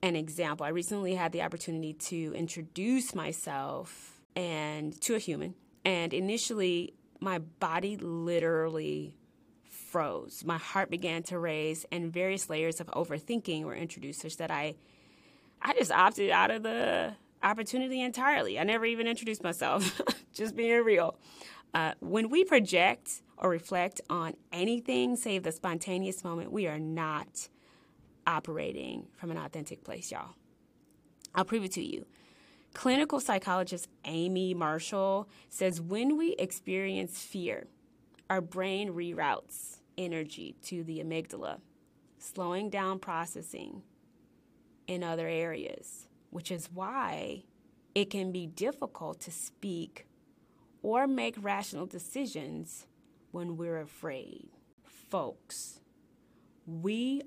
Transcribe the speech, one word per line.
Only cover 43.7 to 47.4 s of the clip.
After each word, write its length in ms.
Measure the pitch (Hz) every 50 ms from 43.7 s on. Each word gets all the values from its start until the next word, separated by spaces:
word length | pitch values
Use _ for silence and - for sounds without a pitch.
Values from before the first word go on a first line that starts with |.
| - 202 185 - - _ _ _ _ _ - _ _ _ _ _ _ _ _ _ - _ _
in 180 | - 180 180 180
other 240 | 170 165 160 165 165
areas." 800 | 165 160 165 165 160 156 143 - - - - - - - - - _ _ _ _ -
which 180 | 180 165 -
is 180 | 185 170 160 - 170
why 720 | 180 185 196 247 269 247 190 160 156 - - - 196